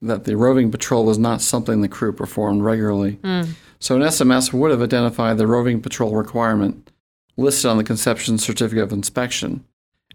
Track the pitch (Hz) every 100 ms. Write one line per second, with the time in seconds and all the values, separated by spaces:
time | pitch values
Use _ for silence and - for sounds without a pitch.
0 | 113 104 - 107 123 131 117 113 - 123
1 | 110 107 117 113 - 123 113 110 101 -
2 | 110 - 98 - 104 101 107 113 107 101
3 | 101 104 190 180 165 160 - _ - 131
4 | 151 156 131 127 127 127 156 127 120 123
5 | 120 117 113 110 110 120 120 117 117 -
6 | 113 107 107 120 113 107 101 - - _
7 | _ _ _ - 135 135 127 110 107 110
8 | - 110 - 110 - 110 113 110 101 104
9 | - - 123 - 120 127 - _ _ _
10 | _